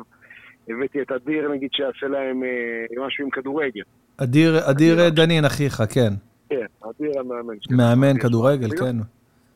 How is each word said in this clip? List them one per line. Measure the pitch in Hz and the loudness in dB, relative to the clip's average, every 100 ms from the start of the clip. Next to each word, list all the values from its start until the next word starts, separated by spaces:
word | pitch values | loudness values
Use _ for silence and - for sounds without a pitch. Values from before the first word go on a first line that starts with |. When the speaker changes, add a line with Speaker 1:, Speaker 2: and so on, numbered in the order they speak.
| 117 _ - - - _ - | -10 _ -20 -20 -20 _ -12
Speaker 1:
הבאתי | 117 120 143 | -6 -6 -4
את | 127 | -6
אדיר, | 127 123 156 147 | -6 -4 -4 -2
נגיד, | 139 135 | -4 -4
שיעשה | 139 135 - 139 | -4 -4 -6 -6
להם, | 139 135 131 | -4 -4 -4
אה, | 127 123 117 117 113 120 135 | -4 -4 -6 -6 -8 -8 -6
משהו | - | -6
עם | 139 | -6
כדורגל. | 139 131 147 143 107 90 _ _ - | -6 -4 -4 -4 -6 -14 _ _ -6
Speaker 2:
אדיר, | 127 139 160 160 | 0 4 4 4
אדיר, | 143 | 2
Speaker 1:
אדיר. | 139 165 165 | 4 6 6
Speaker 2:
אה, | 170 | 4
דנין, | 160 165 165 | 4 4 4
אחיך, | 143 - 143 - 110 | 2 0 -2 0 0
כן. | 135 113 98 - _ - | 2 2 0 -8 _ -6
Speaker 1:
כן, | 139 107 - 107 | -6 -6 -10 -16
אדיר | 117 151 139 | -6 -4 -4
המאמן | 127 120 120 107 | -6 -8 -8 -10
שלנו. | - 127 | 0 2
Speaker 2:
מאמן | 117 123 139 | 4 4 4
Speaker 1:
אדיר. | 131 | 2
Speaker 2:
כדורגל, | 123 117 123 143 117 | 2 2 2 2 0
Speaker 1:
אדיר. | 131 | -2
Speaker 2:
כן. | 127 120 107 _ _ _ _ | -4 -4 -6 _ _ _ _